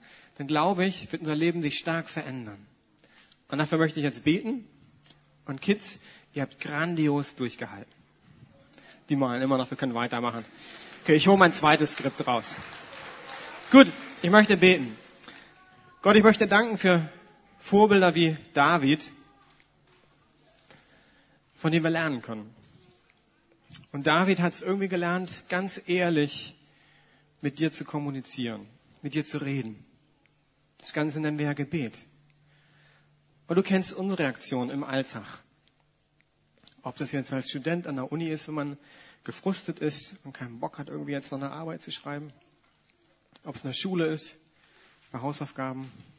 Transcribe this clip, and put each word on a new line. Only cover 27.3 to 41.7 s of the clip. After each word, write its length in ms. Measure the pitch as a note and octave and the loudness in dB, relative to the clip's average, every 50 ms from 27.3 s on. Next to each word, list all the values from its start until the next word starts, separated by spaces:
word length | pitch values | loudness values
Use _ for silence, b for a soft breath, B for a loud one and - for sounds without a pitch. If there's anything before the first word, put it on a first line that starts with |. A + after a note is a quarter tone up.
| b _ | b _
mit 180 | - C#3+ C#3+ D3 | -8 -6 -4 -2
dir 120 | D#3+ D#3 | -2 -2
zu 140 | D3+ - D3 | -2 -4 -10
kommunizieren, 840 | - - D3 D3 C#3+ C3+ C3+ A#2+ - - C3 B2 A#2 A2 G#2 G2+ G#2+ - _ _ _ _ _ | -8 -8 -6 -6 -6 -8 -8 -10 -10 -8 -6 -6 -6 -6 -8 -12 -16 -20 _ _ _ _ _
mit 120 | - D3 C3+ | -12 -8 -6
dir 120 | D#3 C#3+ | -6 -6
zu 140 | - - D3 | -4 -6 -6
reden. 440 | C#3+ C#3 C#3 C3+ A#2 A2 G#2+ G#2 - _ _ _ _ _ _ _ _ _ _ _ _ _ _ _ _ _ _ - | -6 -4 -4 -6 -6 -8 -10 -16 -20 _ _ _ _ _ _ _ _ _ _ _ _ _ _ _ _ _ _ -14
Das 160 | - - - | -12 -8 -4
Ganze 260 | D#3 D3+ D#3 C#3 D#3 | -4 -4 -2 -4 -4
nennen 180 | D#3 D3+ D3+ D3 | -4 -4 -4 -2
wir 100 | D3 D3 | -4 -4
ja 60 | C#3+ | -4
Gebet. 520 | C#3+ C#3+ C#3 F3 E3 C3 A2 - - - _ _ _ _ _ _ _ b b b b b b b b b b b b b b b b b _ _ _ _ - | -4 -6 -6 -4 -6 -6 -6 -10 -14 -20 _ _ _ _ _ _ _ b b b b b b b b b b b b b b b b b _ _ _ _ -2
Und 80 | E3+ | 0
du 80 | F#3+ F#3+ | 0 2
kennst 300 | - G3 F#3+ F3+ - - | 2 2 0 0 -2 -6
unsere 260 | - F#3 G3 F#3+ F3 | -6 -4 -4 -2 -2
Reaktion 500 | D#3 C3 A#2+ - - - C#3 B2+ B2 B2+ | -2 -2 -2 -4 -6 -4 -4 -4 -4 -4
im 140 | C#3 C#3 C#3+ | -4 -6 -6
Alltag. 580 | B2 C3 C3+ B2+ - - A#2 G2 - - - _ _ _ _ _ _ _ _ _ _ _ _ _ _ _ _ _ _ _ _ _ _ _ _ _ - _ _ | -4 -4 -4 -4 -4 -8 -12 -14 -14 -18 -20 _ _ _ _ _ _ _ _ _ _ _ _ _ _ _ _ _ _ _ _ _ _ _ _ _ -20 _ _
Ob 140 | - C3 - - | -14 -14 -10 -10
das 140 | D3 B2 | -8 -6
jetzt 220 | - C#3 B2 - C3+ | -6 -6 -6 -4 -6
als 160 | C3 B2+ - | -6 -6 -6
Student 380 | - C#3+ B2 D#3+ E3+ F3 F3 D#3+ | -8 -6 -4 -4 -4 -4 -4 -6
an 80 | C#3 | -8
der 160 | C3 B2+ C#3 | -8 -8 -6
Uni 180 | D3 E3 E3 D#3+ | -6 -6 -6 -6
ist, 180 | D#3 D3+ - D#3 | -6 -8 -8 -8
wenn 80 | D#3 | -8
man 220 | D3+ C#3+ C#3+ C#3+ - B B B B B B B B B | -8 -6 -8 -10 -14 B B B B B B B B B
gefrustet 560 | - - - - F#3+ F#3+ - - - D#3+ - | -14 -12 -6 -4 -4 -4 -4 -4 -8 -8 -4
ist 360 | D3+ D3+ D3 - - - F#3+ - - | -4 -4 -4 -6 -8 -12 -14 -16 -20
und 100 | C#3 C3 | -18 -16
keinen 260 | - C3 A#2+ A#2 A#2+ | -14 -14 -14 -12 -10
Bock 180 | D#3+ D#3 - - | -12 -12 -10 -12
hat, 120 | C#3+ C#3 | -14 -12
irgendwie 220 | C#3+ D3+ D3 C#3+ | -12 -10 -8 -8
jetzt 200 | C#3+ C#3 C3+ - | -8 -8 -8 -8
noch 100 | D3 C3+ | -10 -8
eine 100 | C#3 C#3 | -8 -10
Arbeit 300 | C3+ D3+ E3 D#3+ | -10 -10 -10 -10